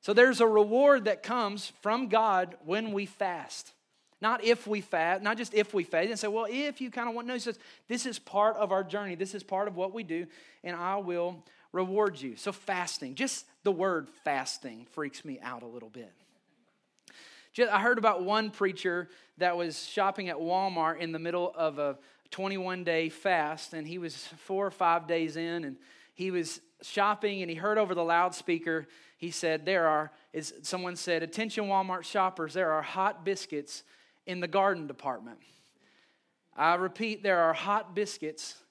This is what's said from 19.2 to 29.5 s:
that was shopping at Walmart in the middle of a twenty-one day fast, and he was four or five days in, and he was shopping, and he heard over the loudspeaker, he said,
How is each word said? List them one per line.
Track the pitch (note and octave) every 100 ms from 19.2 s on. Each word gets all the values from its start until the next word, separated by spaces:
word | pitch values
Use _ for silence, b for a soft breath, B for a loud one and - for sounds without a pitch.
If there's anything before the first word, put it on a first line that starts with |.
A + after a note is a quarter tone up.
| B -
that | F3+ F3
was | E3+ D3+ -
shopping | - F#3+ G3 F#3
at | D3+
Walmart | E3 F3+ G3 F3+ D#3+ D#3+
in | E3+
the | D#3+
middle | E3 F3 F3 E3
of | D#3+ C#3+
a | D3 C3+ b b b
twenty-one | - F#3+ G3 F#3 F3+
day | F3 E3 E3
fast, | D#3 G3 F3 D3+ D#3 -
and | E3 D#3
he | F3
was | E3+ - -
four | D#3+ - F#3+ G3
or |
five | F#3+ F3 E3+ D#3+
days | E3+ D#3+ D3+
in, | E3 E3+
and | D3+ C3+ B B B
he | _ F#3
was | F3+ D#3+ - _ _
shopping, | - - G3+ G#3 G#3 G3
and | F3
he | E3
heard | G3 G#3+
over | G#3 F3
the |
loudspeaker, | E3 E3+ F3+ F3 - E3 E3 D#3+ D3+ B B B
he | E3+
said, | D#3 E3